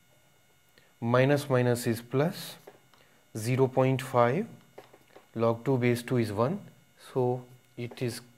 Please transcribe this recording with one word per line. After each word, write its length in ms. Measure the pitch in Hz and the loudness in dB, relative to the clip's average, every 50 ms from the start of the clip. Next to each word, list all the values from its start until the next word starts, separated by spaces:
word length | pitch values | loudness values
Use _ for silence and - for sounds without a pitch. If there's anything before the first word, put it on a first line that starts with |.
| _ _ _ _ _ _ _ _ _ _ _ _ _ _ _ - _ _ _ - | _ _ _ _ _ _ _ _ _ _ _ _ _ _ _ -20 _ _ _ -6
minus 500 | 120 117 120 127 131 139 147 139 139 - | -2 2 4 4 6 6 4 2 2 0
minus 360 | 131 123 123 123 120 117 - | 2 2 4 2 2 0 0
is 140 | 123 113 113 | -2 -2 -2
plus, 540 | - - - 131 147 175 196 - - - - - - - - - _ _ _ _ _ _ _ _ _ _ - | -4 -4 0 0 0 0 -2 -6 -12 -14 -16 -18 -20 -20 -20 -20 _ _ _ _ _ _ _ _ _ _ -10
zero 300 | 117 107 120 131 127 131 | -8 -4 -2 2 2 2
point 340 | 127 - 135 131 131 131 127 | 2 2 2 2 2 2 0
five, 440 | - - - 123 120 120 127 175 226 - - - - _ - - - - - - _ _ - - - _ - | -2 0 2 2 4 4 2 -2 -4 -8 -10 -20 -20 _ -20 -20 -20 -20 -20 -20 _ _ -20 -20 -20 _ -4
log 280 | 113 117 117 117 113 117 | 0 0 0 0 0 -2
two 120 | 143 135 | -2 0
base 240 | 123 120 123 120 117 - | 2 2 2 0 0 -2
two 140 | - 135 | -2 0
is 140 | 123 113 104 | 0 0 0
one, 280 | 101 98 117 139 190 208 - - - _ _ _ _ _ - - - | 0 -2 -2 -2 -2 -6 -10 -16 -20 _ _ _ _ _ -16 -6 -2
so 300 | 135 127 123 123 127 127 - - - _ _ - | -2 0 0 -2 -4 -8 -16 -20 -20 _ _ -14
it 240 | - 120 120 - - | -14 -12 -12 -10 -8
is 200 | 135 120 113 - - - _ | -8 -8 -8 -10 -16 -20 _